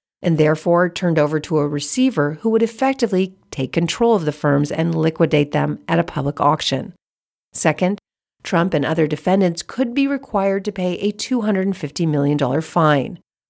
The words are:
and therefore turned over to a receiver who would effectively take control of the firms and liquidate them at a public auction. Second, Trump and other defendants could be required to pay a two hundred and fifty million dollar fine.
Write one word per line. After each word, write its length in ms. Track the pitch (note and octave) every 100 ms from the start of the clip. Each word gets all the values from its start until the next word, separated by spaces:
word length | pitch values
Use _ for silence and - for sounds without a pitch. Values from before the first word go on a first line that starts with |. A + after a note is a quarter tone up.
| _ _
and 160 | - D#3+
therefore 520 | D3+ D#3 F3+ E3+ F3+
turned 300 | F3 F3+ D#3
over 200 | D3 D#3
to 200 | D3+ D#3
a 100 | D3
receiver 720 | D3 C#3+ - C4 G#3+ D3 D3+
who 100 | A3
would 120 | A3
effectively 760 | A3 A3 C4+ C4+ A3+ F#3+ F#3+ - _
take 200 | - C3+
control 440 | - E3 - A#3 A3
of 80 |
the 80 | D3+
firms 400 | - D3 C#3+ D3
and 200 | - E3
liquidate 600 | E3 D#3+ D#3+ D#3+ D3+ D3
them 260 | D3 C#3+ D3 -
at 120 | E3+
a 40 |
public 380 | E3+ - C#3 C#3+
auction. 520 | C#3+ D3+ - C3+ - - _ _ _ _ _
Second, 480 | - E3+ D3+ F#3 G3+ _ _ _ _
Trump 320 | - F3 F#3
and 100 | D#3
other 220 | C3+ D#3+ D#3
defendants 560 | D3 - G3 F#3 E3+
could 320 | - - B3
be 140 | A#3+ C#4
required 560 | C#4 - G#3 G3 G3
to 80 | G3
pay 220 | F#3+ F3+
a 180 | F3+ G#3
two 300 | G#3 - B3+
hundred 240 | G#3+ G3 F#3+
and 100 | F#3
fifty 280 | C#3+ -
million 320 | E3 D3 C#3+ D3
dollar 240 | C3+ C#3
fine. 600 | D#3+ F3 D#3 C#3+ B2+ F3 _ _ _